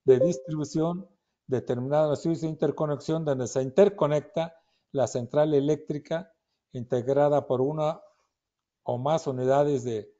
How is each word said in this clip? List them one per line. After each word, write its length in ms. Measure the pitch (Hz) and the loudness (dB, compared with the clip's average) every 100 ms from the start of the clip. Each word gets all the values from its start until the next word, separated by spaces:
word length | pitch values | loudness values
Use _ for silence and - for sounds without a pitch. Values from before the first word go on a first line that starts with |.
de 160 | - 127 | 4 6
distribución 880 | 170 - - 156 143 160 165 175 190 _ _ _ - | 4 0 -6 -6 -4 -2 -2 -4 -10 _ _ _ -6
determinada 580 | 123 - 120 131 147 156 | -4 -2 -4 -2 0 0
en 40 | |
los 100 | 139 | 0
estudios 220 | 165 156 | -2 -2
de 60 | 160 | -4
interconexión 760 | 151 151 - 151 143 - 160 | -2 -2 -2 -4 -4 -4 -4
donde 240 | 151 131 120 | -2 -2 -2
se 140 | 135 | -4
interconecta 1000 | 131 185 202 196 147 147 - - 165 - _ _ _ | 0 4 4 4 0 0 -2 -6 -8 -10 _ _ _
la 160 | 139 120 | -2 -2
central 460 | 131 120 147 156 | -2 -2 0 2
eléctrica 800 | 143 143 147 - 147 - 165 180 _ _ _ _ | 2 2 -2 -4 -8 -6 -8 -8 _ _ _ _
integrada 760 | 127 117 127 117 139 147 143 - | -12 -4 -2 2 4 6 4 0
por 140 | 127 | 0
una 400 | 135 156 151 160 - _ _ _ _ _ _ _ | 0 0 -2 -4 -10 _ _ _ _ _ _ _
o 140 | - 123 | -8 -4
más 300 | 139 160 147 | 0 -2 -2
unidades 580 | 127 127 139 147 135 120 | -2 2 2 2 0 -2
de 260 | 110 101 | -6 -8